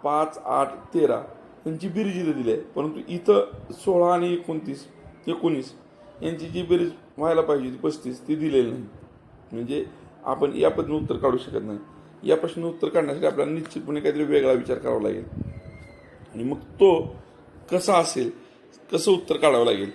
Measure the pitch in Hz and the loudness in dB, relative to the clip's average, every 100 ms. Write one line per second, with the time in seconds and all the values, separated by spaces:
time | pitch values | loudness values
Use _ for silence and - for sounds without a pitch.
0 | 143 151 156 - 107 135 135 - - 175 | 0 0 0 -4 -2 0 0 -4 -4 2
1 | 139 113 - - - - 160 160 185 175 | 2 2 -4 -18 -20 -12 -10 -6 -6 -2
2 | 202 180 165 135 117 110 - - 151 156 | -2 -2 -2 0 0 -2 -4 -6 -6 -6
3 | - 175 190 202 - - - - - 175 | -8 -2 4 4 2 -8 -14 -4 2 4
4 | 175 175 175 175 170 160 135 139 - - | 4 4 2 -2 -4 -6 -6 -10 -14 -20
5 | - - - 170 170 143 127 - - - | -20 -12 -8 -2 0 -2 -6 -16 -20 -20
6 | - - 160 160 165 175 170 175 170 - | -20 -8 -8 -6 -6 -6 0 2 2 -4
7 | - - 160 165 160 143 127 127 156 147 | -18 -2 2 4 4 0 0 -2 -4 -4
8 | 123 123 - 151 156 135 117 123 107 - | -8 -10 -4 -2 2 4 2 -2 -10 -18
9 | - - - - - 113 120 143 - - | -20 -20 -20 -20 -14 -10 -6 -6 -6 -12
10 | - - 127 135 143 - 156 - 147 151 | -20 -12 -6 -2 -2 2 2 2 -2 -4
11 | - 135 135 123 - - 104 104 - - | -4 0 0 0 -4 -8 -6 -10 -14 -20
12 | - - - 156 170 - 165 165 151 165 | -20 -8 2 2 2 -4 -6 -4 0 0
13 | 147 147 160 139 147 160 156 - 139 147 | 0 0 0 0 -2 -4 -6 -10 -6 -2
14 | 151 147 147 147 131 127 123 127 127 113 | -2 0 2 4 4 2 0 -4 -2 -2
15 | 104 95 - - - - - - - - | -2 -4 -8 -10 -10 -12 -16 -20 -20 -20
16 | - - - 110 123 147 - - 196 165 | -20 -20 -16 -8 -6 -6 -10 4 6 6
17 | - - - - - - - 180 196 180 | 0 -12 -20 -20 -20 -20 -2 0 4 4
18 | 156 - 120 - - - - - - 165 | 4 -2 -4 -6 -20 -20 -20 -20 -4 0
19 | 180 180 - 147 156 123 117 101 98 | 2 2 2 2 4 6 4 2 -4